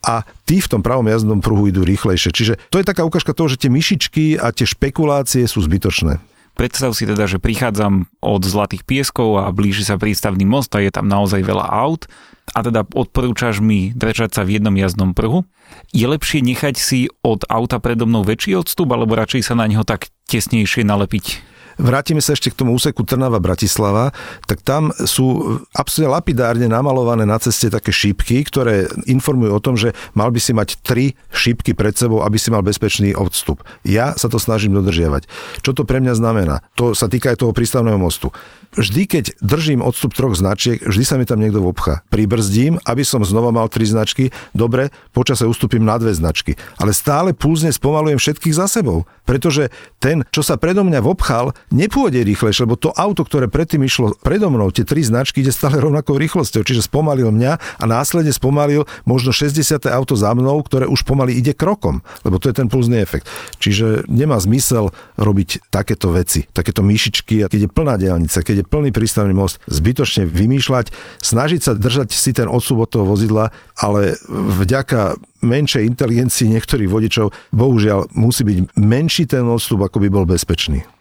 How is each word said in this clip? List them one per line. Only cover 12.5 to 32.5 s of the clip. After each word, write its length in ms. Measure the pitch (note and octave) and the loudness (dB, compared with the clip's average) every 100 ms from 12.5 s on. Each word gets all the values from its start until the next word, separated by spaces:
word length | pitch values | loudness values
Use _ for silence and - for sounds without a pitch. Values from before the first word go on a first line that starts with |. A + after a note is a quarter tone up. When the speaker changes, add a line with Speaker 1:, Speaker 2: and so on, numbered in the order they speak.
Speaker 2:
A 80 | A#2 | -4
teda 240 | A2+ A2+ G2 | -2 -2 -2
odporúčaš 720 | - A#2+ - B2 A2+ A#2+ G#2 | -4 -2 -2 -2 -2 -2 0
mi 320 | A2 G#2 F#2+ A#2+ | 2 2 0 -2
držať 400 | A2+ A2 A2+ - | -2 -2 -2 -2
sa 80 | F#2+ | 0
v 160 | G#2 | 0
jednom 160 | G#2+ G2 | 2 2
jazdnom 400 | F#2+ G2 F#2+ F2+ | 0 0 -2 0
pruhu. 240 | A2 D#3+ F3+ _ _ - - | 0 0 -2 _ _ -20 -4
Je 160 | - A#2+ | 0 0
lepšie 400 | D3+ - D#3 B2 | 0 -2 0 0
nechať 320 | B2 D3 C#3 | 0 -2 -2
si 320 | - C3 B2+ - - | -2 0 -2 -2 -2
od 240 | G#2+ - | -2 -2
auta 320 | A2 A#2+ A#2+ | -2 -2 -2
predo 240 | A#2+ A#2 A#2 | -2 0 0
mnou 160 | A2+ | 0
väčší 320 | G2 A2+ - F#3 | 0 -2 -2 -2
odstup, 320 | E3+ - E3 | -2 -2 0
alebo 240 | A#2+ A2+ A2+ | 0 0 0
radšej 240 | G#2+ C3 | 0 -2
sa 160 | - A#2 | -2 0
na 80 | A2 | 0
neho 160 | G#2+ | 0
tak 320 | G#2+ G#2+ - _ - | 0 -4 -6 _ -4
tesnejšie 560 | A#2 - A#2 G2 - G#2 | -4 0 0 0 0 0
nalepiť? 720 | G2+ G2 G#2 - - - - - - | 0 0 -4 -6 -12 -14 -20 -20 -2
Speaker 1:
Vrátime 420 | B2 C3 C#3+ D#3 | 0 0 0 0
sa 140 | C3+ | 0
ešte 160 | D3 - | 0 -2
k 100 | - | -2
tomu 140 | B2+ | 0
úseku 320 | A#2+ D3+ - G#2 | 0 0 -2 -2
Trnava-Bratislava, 1040 | B2+ C3 A2+ F2+ F2+ G2+ - G#2 G2+ C3 - - - - | 0 0 0 0 0 0 0 0 2 0 -4 -18 -14 -6
tak 160 | G#2 - | -4 -2
tam 240 | C#3+ D#3 | 0 -2
sú 640 | - - - C3 A#2+ - A2+ - - | -2 -4 0 0 0 -2 -6 -6 -6
absolútne 320 | C#3+ - D3+ | -4 0 0
lapidárne 560 | D3 E3 B2+ A#2+ A#2 A#2+ | 0 0 0 0 2 2
namalované 580 | A2+ C#3 C3 A#2+ A#2 | 2 0 0 0 2
na 140 | G#2+ A2 | 2 2
ceste 320 | - - A2 | 0 0 0
také 240 | A2+ - | 0 -2
šípky, 480 | A#2+ G#2 G2 - B2 D3 | 0 0 0 0 0 0
ktoré 440 | C#3 A#2 G#2 F#2 - - | 0 2 2 0 -4 0
informujú 460 | C3 C#3+ C3 A2 | 0 2 0 2
o 100 | G#2 | 0
tom, 140 | C3+ B2 | 0 0
že 160 | A2+ - - - | -2 -4 -6 -2
mal 160 | A2+ | 0
by 80 | A#2 | 0
si 100 | - A2+ | 0 0
mať 240 | G2+ - | -2 -6
tri 320 | - A#2+ C#3 - - | -2 0 0 -4 -8
šípky 480 | - - A#2 - B2 | -2 0 0 -2 0
pred 160 | G#2 | 0
sebou, 320 | G#2 B2 A2 G#2 | 0 0 2 0
aby 120 | G#2+ | 0
si 80 | |
mal 160 | - | 0